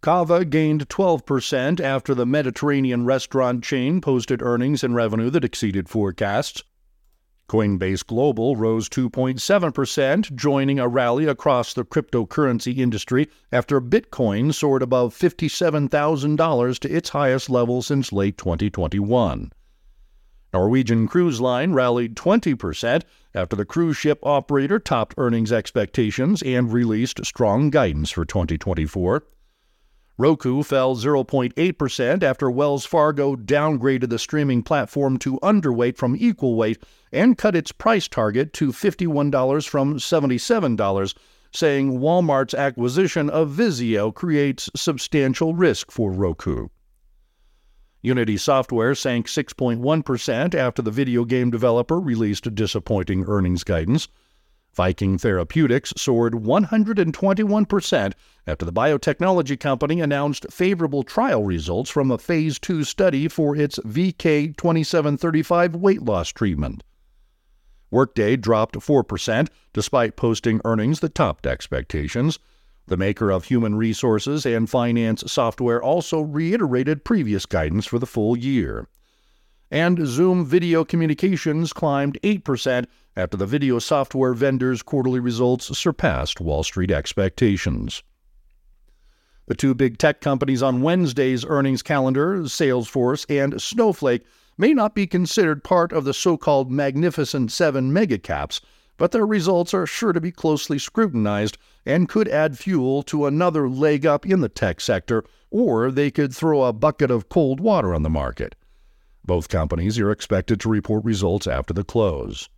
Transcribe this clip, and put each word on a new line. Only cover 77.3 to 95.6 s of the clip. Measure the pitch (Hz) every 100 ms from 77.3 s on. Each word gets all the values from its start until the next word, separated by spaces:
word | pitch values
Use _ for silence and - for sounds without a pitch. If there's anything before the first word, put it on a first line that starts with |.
| 98 -
guidance | 92 78 90 -
for | 120
the | 123
full | - 107 120
year. | 127 135 76 55 - _ _ _ _ _ _ _ _
And | 143 170 175 147
Zoom | 120 185 180 151
Video | 170 170 165
Communications | 160 170 160 147 190 185 165 151 165
climbed | - 160 139 143 139
eight | 202 208
percent | - 127 - 123 120 _ _ -
after | 92 98
the | 98
video | 143 139 120
software | - 147 135 131 131
vendor's | 120 139 135 127 123
quarterly | - 143 127 127
results | 123 113 123 123 - 135
surpassed | 180 151 160 69 - -
Wall | 82 73
Street | - - 90
expectations. | 80 71 - 95 - 113 98 - 62 52 - _ _ _ _ _ _ _ _ _ _ _ _ _ _ -
The | -
two | 135
big | 123 131 113
tech | 156 147
companies | 147 135 135 131
on | 135 123
Wednesday's | 143 180 170 123 131 127
earnings | 143 147 135 131
calendar, | - 147 131 131 156 196
Salesforce | 151 - 156 127 113 139 123 147 -
and | 143 139 -
Snowflake, | - - 226 180 139 123 _ _ _ -
may | 208
not | 294 214
be | - 196
considered | 180 175 - 180 147